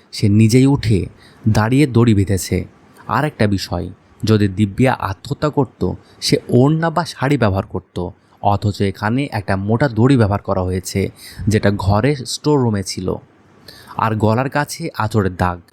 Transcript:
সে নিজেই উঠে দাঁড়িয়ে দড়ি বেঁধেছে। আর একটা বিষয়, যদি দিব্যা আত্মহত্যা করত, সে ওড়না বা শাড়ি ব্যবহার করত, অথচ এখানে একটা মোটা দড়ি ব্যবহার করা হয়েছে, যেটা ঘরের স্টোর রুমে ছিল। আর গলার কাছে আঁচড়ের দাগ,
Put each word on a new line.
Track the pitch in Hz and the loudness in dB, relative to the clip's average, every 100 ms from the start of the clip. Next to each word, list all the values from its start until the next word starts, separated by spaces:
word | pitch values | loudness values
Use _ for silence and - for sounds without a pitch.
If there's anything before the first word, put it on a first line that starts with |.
| _ | _
সে | - 104 | -2 2
নিজেই | 104 110 127 135 | 4 6 6 4
উঠে | 139 110 101 95 - - - 113 | 2 0 0 -2 -10 -20 -4 0
দাঁড়িয়ে | 107 110 131 147 | 2 2 2 2
দড়ি | 113 117 | 4 4
বেঁধেছে। | 101 98 95 - 92 87 - _ - - | 4 2 -2 -2 -4 -4 -14 _ -18 -6
আর | 117 | -2
একটা | 147 - 107 | -2 0 0
বিষয়, | 98 - 87 90 95 _ _ | 0 -4 -8 -8 -14 _ _
যদি | 107 110 101 | 2 2 2
দিব্যা | 95 104 98 127 | 0 -2 2 0
আত্মহত্যা | - 95 - - 139 151 | 0 -4 -8 -10 -6 -2
করত, | 147 127 - 90 90 - - | -2 -2 -2 -6 -6 -12 -10
সে | - - - | -2 -2 2
ওড়না | 123 135 160 165 | 4 4 2 -2
বা | 160 | -2
শাড়ি | 170 - 135 147 | -6 -4 -2 0
ব্যবহার | 110 95 - | 0 0 -4
করত, | 92 - - 90 - _ _ | -8 -10 -8 -10 -10 _ _
অথচ | 101 101 104 - | -2 -2 -2 -2
এখানে | 101 - 107 123 143 | -4 -2 -4 -2 -4
একটা | 110 104 95 | -6 -4 -4
মোটা | 101 117 147 | -2 0 0
দড়ি | 107 117 131 | 2 2 4
ব্যবহার | 104 101 | 2 0
করা | - 95 | -2 -2
হয়েছে, | 92 92 - 98 95 - - - - | -2 -4 -4 -4 -4 -6 -18 -8 -2
যেটা | 107 101 | 0 2
ঘরের | 101 95 104 127 143 | 0 0 0 0 -2
স্টোর | 113 - 147 147 | -6 -6 0 2
রুমে | 120 101 | 2 -2
ছিল। | 95 - 92 82 - _ _ _ - - - - | -4 -6 -6 -6 -10 _ _ _ -20 -20 -14 -4
আর | 113 | -2
গলার | 107 107 113 131 | 2 2 2 0
কাছে | 147 143 - - - | -2 -4 -6 -10 -6
আঁচড়ের | 107 110 95 90 | -2 0 -2 0
দাগ, | 90 87 - | -2 -4 -12